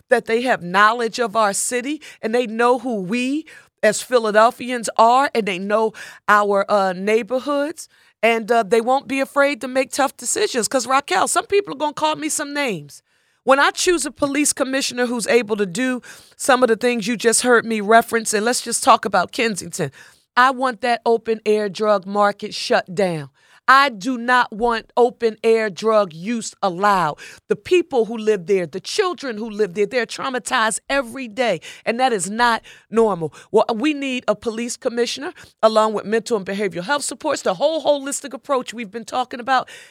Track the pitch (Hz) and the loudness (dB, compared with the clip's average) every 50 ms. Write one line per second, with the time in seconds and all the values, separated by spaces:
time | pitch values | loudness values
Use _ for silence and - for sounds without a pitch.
0 | _ - 247 233 233 - 226 233 247 262 220 170 170 175 180 196 208 214 226 247 | _ 2 2 2 2 0 -2 0 2 0 0 -2 -2 0 2 4 6 4 4 2
1 | 233 226 - - 240 220 185 226 220 202 202 - - - 247 247 226 269 302 294 | -2 -4 -2 -2 -4 -2 0 0 0 2 0 -2 -4 -2 -4 -4 -4 -4 -6 -8
2 | - - - - - 226 220 247 254 214 220 226 233 247 254 254 214 262 233 208 | -10 -16 -16 -8 -6 -2 0 0 0 0 0 2 4 4 4 2 0 -4 -4 -4
3 | 185 175 233 247 247 262 277 311 311 - - - - _ _ - - 214 202 - | -4 -2 -2 -2 -2 -2 -2 -4 -6 -8 -18 -20 -20 _ _ 0 2 2 2 0
4 | - - 247 247 226 214 202 214 220 240 240 - 254 240 254 240 214 - - - | -2 0 2 2 2 4 4 6 4 4 4 0 -8 -6 -6 -4 -4 -4 2 4
5 | 226 226 240 254 277 - - 240 208 208 190 175 190 202 208 220 226 220 208 - | 4 6 6 4 2 2 0 -2 -2 -2 -4 -4 -4 -2 0 0 0 0 -4 -8
6 | - - - - _ - 208 208 208 202 202 196 196 - 202 208 190 190 180 180 | -18 -20 -20 -8 _ 4 4 4 4 4 2 0 2 2 2 2 2 2 -2 -2
7 | 190 208 220 220 240 190 247 262 233 277 294 285 285 294 339 - - - _ _ | -2 2 2 2 0 0 -4 -4 -2 -2 -2 -2 -2 -4 -6 -10 -16 -20 _ _
8 | _ _ _ - - 226 233 226 226 196 240 233 226 185 233 226 226 233 254 269 | _ _ _ 0 2 2 2 2 0 0 2 2 2 4 2 2 2 2 0 0
9 | - 220 269 269 269 - - 285 277 285 285 220 - 254 254 262 269 262 - - | 0 -2 -2 -2 -2 -2 2 2 2 2 2 -2 -6 -4 -2 -2 -2 -2 0 -2
10 | 262 269 - - - - - - 415 381 - 254 202 - - 262 226 240 269 277 | -2 -2 -2 -6 -6 -4 -2 -2 -2 -2 0 -2 -2 0 -2 -2 0 2 0 0
11 | - - 359 370 - 240 - 339 - - 403 403 403 311 311 262 302 294 285 - | 0 0 0 0 0 2 0 -2 -2 0 0 0 0 0 -6 -6 -4 -6 -4 -2
12 | 302 311 311 294 294 311 - - 302 285 285 294 285 254 202 160 143 143 - - | -2 -2 -2 -2 -4 -6 -4 -4 -6 -6 -4 -4 -2 -2 -4 -6 -10 -14 -20 -20
13 | _ _ _ _ _ _ _ _ - 240 262 277 285 359 392 - - 370 349 320 | _ _ _ _ _ _ _ _ 2 4 4 4 4 2 2 0 0 0 0 0
14 | - 311 - - 294 277 277 285 294 277 - - 285 262 262 269 269 - 247 247 | 0 -6 -4 -2 -2 -2 0 0 0 0 0 -2 -2 -2 -2 -2 -2 -4 -2 -2
15 | 247 233 247 240 190 - 233 233 240 202 220 202 208 185 165 208 254 262 254 240 | -2 -2 -2 -4 -2 2 2 2 2 0 -2 -4 -4 -4 -2 -2 -2 -2 -2 -4
16 | - - - - - _ _ - - - 262 240 254 233 226 214 - 247 240 233 | -8 -12 -20 -20 -20 _ _ -6 2 2 4 4 4 2 2 2 0 -2 0 0
17 | 190 208 247 190 - 233 220 - - 247 247 226 - 226 226 214 202 196 226 226 | -2 -4 -4 -2 0 0 0 2 2 4 2 2 2 0 -4 -2 2 4 4 4
18 | 233 - - 233 220 - 196 208 208 233 247 - - 233 220 - - 269 233 240 | 4 4 -2 -4 -2 -2 -2 -2 0 0 -2 -4 -4 -6 -6 0 4 4 4 4
19 | - 220 196 190 175 - - - 240 233 214 170 - 170 - - 160 135 - - | 4 0 0 0 -2 -2 -2 -2 -2 -2 -2 -4 -10 -10 -6 -6 -6 -6 -6 -12
20 | - - _ _ _ _ - - 247 262 269 247 262 262 240 196 - 240 233 233 | -20 -20 _ _ _ _ 2 2 4 4 2 0 -2 -4 -4 -2 -2 -2 -2 0
21 | - 240 233 226 233 - 226 220 - 220 214 214 208 208 170 - 214 214 208 202 | 2 2 0 0 0 -2 -4 -4 0 0 0 0 0 -2 -4 -2 0 2 2 2
22 | 175 190 196 208 208 202 202 202 - 208 180 - - - 240 190 - - 180 165 | 0 -2 0 2 2 2 2 -2 -8 -10 -10 -8 -2 0 0 0 0 -2 -2 -2
23 | 202 180 170 156 143 135 _ _ _ _ _ _ - - 254 269 277 285 233 196 | 0 0 0 -4 -8 -10 _ _ _ _ _ _ 2 4 6 6 6 4 0 -4
24 | 180 254 262 233 233 240 254 247 240 - 226 196 233 240 226 220 - _ - - | -6 -6 -4 -4 0 2 2 2 2 0 -4 -4 -2 -2 -2 -2 -4 _ 2 2
25 | 240 247 - - 233 226 214 - - 226 226 226 220 214 175 151 196 220 220 214 | 2 2 2 0 -2 -2 -2 0 2 2 2 2 2 -2 -4 -2 0 2 2 2
26 | 208 180 151 160 170 208 240 226 214 - - - - 196 175 170 202 208 202 190 | 2 0 -4 -12 -8 -6 -6 -6 -6 -8 -8 -4 -4 -2 -2 2 2 4 4 4
27 | 170 151 - - - - - - _ - 214 - - - 359 359 349 - 302 247 | 2 0 -2 -6 -12 -20 -20 -12 _ -6 -6 -4 -2 2 2 2 2 2 0 0
28 | 220 196 240 220 214 214 214 196 165 160 202 190 175 156 135 190 - - - - | 0 0 -2 -4 0 0 0 0 0 0 0 0 0 -2 -8 -10 -10 -8 -4 -2
29 | 403 370 349 233 - 269 226 208 220 226 208 202 214 190 165 208 208 202 226 247 | -2 -2 -2 -6 -8 -10 -8 -8 -8 -8 -2 -2 -2 -2 0 -2 -2 -2 0 -2
30 | 226 - - - - 269 254 247 - - 254 254 220 220 220 - _ - 269 277 | -4 -4 -6 -8 -8 -6 -6 -6 -6 -2 -2 0 0 0 -2 -4 _ -2 -2 -2
31 | 262 226 226 269 262 233 202 220 254 233 190 156 - - - - - - 226 233 | -2 -4 -8 -10 -12 -10 -4 -2 0 0 0 -2 -4 -12 -18 -12 -6 -4 -2 0
32 | 254 262 233 196 160 185 208 226 240 240 226 220 - - - - _ - 196 220 | 0 0 0 0 -4 -4 -2 0 2 2 2 0 -4 -10 -20 -20 _ -4 2 2
33 | 226 214 196 170 160 147 - - - - - 214 - - 240 214 240 311 302 277 | 2 2 2 -2 -4 -8 -8 -12 -8 0 2 2 2 2 0 -2 0 -2 -2 -2
34 | 277 269 254 247 - - 208 208 - 233 214 220 240 240 - - - 262 233 240 | -4 -4 -4 -4 -2 -2 -4 -2 -2 -8 -6 -6 -6 -8 -8 -6 -6 -4 -2 -2
35 | 240 254 - 254 277 359 - - - - _ - - 220 220 214 214 220 214 202 | -2 -2 -4 -8 -10 -12 -12 -14 -20 -20 _ 2 2 4 4 4 2 2 0 -2
36 | - 190 214 226 220 - 240 208 190 185 196 196 214 196 165 165 175 208 285 294 | -4 -2 -2 -2 -2 -2 -4 -4 -4 -4 -6 -4 -4 -4 -4 -6 -4 -4 -4 -4
37 | 277 - 285 226 - 311 277 - - 220 185 165 254 302 320 320 269 285 294 285 | -4 -6 -8 -6 -4 -4 -4 -2 -2 -4 -2 0 0 0 0 0 0 0 0 0
38 | 269 277 269 - - 269 240 254 _ - 285 254 247 - - 233 240 185 196 233 | 0 -6 -8 -8 -8 -10 -14 -12 _ -4 -4 -2 -4 -6 -10 -12 -12 -10 -10 -12
39 | 220 - - 254 247 240 - 247 240 247 262 254 - - - - - - | -12 -8 -6 -6 -6 -6 -8 -10 -4 0 0 0 0 -4 -12 -20 -20 -20